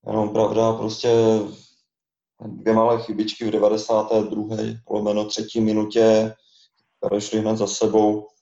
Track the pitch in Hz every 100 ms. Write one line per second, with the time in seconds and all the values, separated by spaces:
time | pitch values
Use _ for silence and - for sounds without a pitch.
0 | - 110 104 110 104 110 113 113 110 107
1 | 123 113 113 110 104 - _ _ _ _
2 | _ _ _ _ 107 95 110 110 113 117
3 | 113 104 107 - 113 104 104 107 - 110
4 | 107 113 104 104 107 110 110 110 - 107
5 | 104 104 107 - 110 113 110 107 107 117
6 | 110 110 110 - _ _ _ _ _ _
7 | 104 104 104 110 107 110 101 - 107 107
8 | 107 107 - _